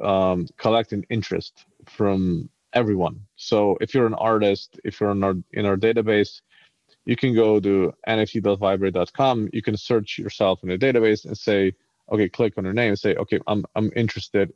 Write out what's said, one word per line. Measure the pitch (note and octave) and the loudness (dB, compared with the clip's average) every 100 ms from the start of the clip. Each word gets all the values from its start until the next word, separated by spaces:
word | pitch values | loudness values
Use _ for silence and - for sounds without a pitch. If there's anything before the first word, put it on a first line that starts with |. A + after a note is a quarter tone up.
um, | G2+ F#2+ F#2 F#2 E2 - | -2 2 2 0 -4 -4
collecting | A#2 A2+ A2+ G2+ F#2 | 0 0 0 -6 -6
interest | A#2 - F2+ - _ _ _ - | -6 -4 -6 -8 _ _ _ -14
from | - G2+ F#2+ F#2 E2+ - _ _ | -2 0 0 0 -2 -6 _ _
everyone. | - A2+ G2 E2+ - - - | -2 0 0 -2 -6 -18 -16
So | - A2 G#2 F#2 | -2 2 2 0
if | G#2+ | 0
you're | C3+ A#2 | 0 0
an | |
artist, | A2 A2+ A2 G#2 G2 - - | 0 0 2 2 0 -4 -14
if | - - | -10 -4
you're | G#2 | -2
in | G2+ | 0
our, | G2 F#2 - | 0 -2 -4
in | - | -4
our | G#2 G2 | 0 2
database, | A2 A#2 G#2+ G#2 G2+ - _ _ _ _ _ _ | 2 2 2 2 2 -4 _ _ _ _ _ _
you | - | -4
can | A#2 C3+ | -2 0
go | A2+ A2 G#2+ | 4 4 4
to | G2 G2 F2 - - | 4 2 2 -2 -4
N | A2 | -2
F | G#2+ | -2
T | A2+ | -2
dot | G2+ G2 | 0 0
vibrate | G2+ F#2+ F#2+ | 2 0 0
dot | F#2 F2 | -2 -2
com. | - C3+ A#2+ G#2+ | 0 0 0 -2
You | A#2 | -6
can | G#2 G#2+ | -4 -4
search | - A#2+ G2+ - | 0 -2 -2 -8
yourself | G#2 - G2+ F#2 | -8 0 0 0
in | F#2 | -4
the | F#2 | -2
database | C3+ B2 A2 G#2+ | 0 2 2 0
and | - G#2+ | -4 -8
say, | - G2+ F#2+ G2 _ _ - | -2 2 0 -2 _ _ -4
okay, | G#2+ F#2+ | -2 0
click | - A#2 G#2 | 0 -2 -2
on | |
your | F#2+ | -4
name | G#2+ A#2+ | 0 0
and | G2+ | 0
say, | G#2+ | 0
"Okay, | F2+ G2+ G#2 - | -2 -2 -4 -2
I'm, | G#2+ - - | -4 -4 -2
I'm | A2 | -2
interested | - A2+ - - - C#3 | 0 -2 -4 -4 0 -2